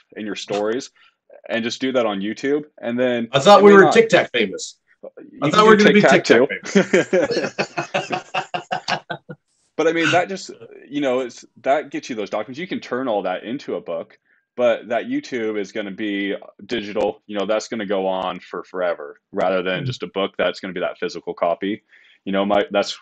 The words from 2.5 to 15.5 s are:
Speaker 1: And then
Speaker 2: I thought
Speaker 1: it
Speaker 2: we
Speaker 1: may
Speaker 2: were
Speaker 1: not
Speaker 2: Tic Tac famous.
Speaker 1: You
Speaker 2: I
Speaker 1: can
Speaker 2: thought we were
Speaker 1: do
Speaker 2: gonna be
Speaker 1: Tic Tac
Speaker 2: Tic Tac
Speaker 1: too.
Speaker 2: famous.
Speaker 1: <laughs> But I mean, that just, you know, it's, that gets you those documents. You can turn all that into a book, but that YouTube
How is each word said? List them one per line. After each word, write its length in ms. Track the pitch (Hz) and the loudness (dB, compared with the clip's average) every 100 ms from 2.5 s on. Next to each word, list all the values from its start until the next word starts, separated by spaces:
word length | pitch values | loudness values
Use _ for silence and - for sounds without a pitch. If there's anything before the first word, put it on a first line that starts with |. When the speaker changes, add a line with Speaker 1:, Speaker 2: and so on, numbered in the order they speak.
| 147 151 - | -2 -4 -12
Speaker 1:
And 180 | 117 120 | -6 -2
then 300 | 127 120 117 | 0 0 -2
Speaker 2:
I 80 | 139 | 2
thought 200 | 143 196 | 8 10
Speaker 1:
it 40 | |
Speaker 2:
we 60 | 202 | 10
Speaker 1:
may 40 | 202 | 10
Speaker 2:
were 60 | |
Speaker 1:
not 80 | 165 | 8
Speaker 2:
Tic 140 | - - | 6 4
Tac 220 | 160 113 | 4 2
famous. 460 | 120 101 90 - - _ _ | -2 -2 -6 -12 -18 _ _
Speaker 1:
You 360 | - - - - | -20 -20 -20 -6
Speaker 2:
I 80 | 147 | 0
Speaker 1:
can 80 | 208 | 4
Speaker 2:
thought 60 | |
we 60 | 220 | 6
were 60 | 208 | 8
Speaker 1:
do 80 | |
Speaker 2:
gonna 100 | 208 | 6
be 60 | 208 | 6
Speaker 1:
Tic 220 | 156 123 | 6 6
Tac 0 | |
Speaker 2:
Tic 240 | - 117 131 92 | 6 4 4 -2
Tac 0 | |
Speaker 1:
too. 380 | - 196 170 185 147 | 0 0 4 2 2
Speaker 2:
famous. 1120 | 185 - - 143 - - - - 190 - - - | 0 0 -2 -4 -6 -8 -8 -6 -6 -6 -8 -8
Speaker 1:
<laughs> 40 | 185 - 175 - - - 180 - - - 156 _ _ _ - | -8 -8 -10 -8 -8 -6 -8 -8 -16 -16 -20 _ _ _ -2
But 120 | 160 | 0
I 40 | |
mean, 180 | 165 160 | 2 2
that 180 | 165 185 | 2 0
just, 200 | 190 - - - - - | -6 -12 -18 -20 -20 -10
you 140 | 143 | -4
know, 180 | 139 127 | -2 -2
it's, 240 | 123 - - _ | -4 -10 -20 _
that 300 | 131 147 139 | -2 -2 -2
gets 180 | 156 - | -10 -10
you 80 | 113 | -8
those 140 | 98 | -6
documents. 280 | 107 107 131 | -6 -6 -10
You 80 | 185 | -10
can 140 | 139 | -10
turn 280 | - 123 135 | -8 -6 -4
all 120 | 104 | -2
that 200 | 92 92 | -2 -6
into 300 | 98 131 - | -8 -10 -8
a 60 | 92 | -8
book, 360 | 90 85 - _ _ _ _ - | -8 -10 -10 _ _ _ _ -2
but 320 | 123 - 101 | 0 0 -2
that 160 | 117 | -4
YouTube 560 | 104 139 - 127 110 | -4 -6 -6 -6 -4